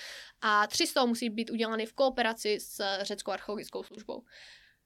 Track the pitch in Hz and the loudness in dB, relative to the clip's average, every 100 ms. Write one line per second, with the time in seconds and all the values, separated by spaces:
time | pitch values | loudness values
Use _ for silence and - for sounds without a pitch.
0 | - - - - 220 208 214 - 330 294 | -14 -14 -16 -4 4 4 4 2 2 4
1 | 247 233 233 214 226 226 220 220 220 - | 4 4 -2 -2 -4 -2 0 0 -4 2
2 | 269 262 220 226 214 208 - - 196 196 | 2 4 0 0 0 0 -2 -4 -2 -2
3 | 196 202 - 190 - 214 - 190 185 - | -2 -6 -4 -6 -4 -8 -6 -10 -10 -14
4 | - - - - - - _ _ | -10 -12 -12 -20 -20 -20 _ _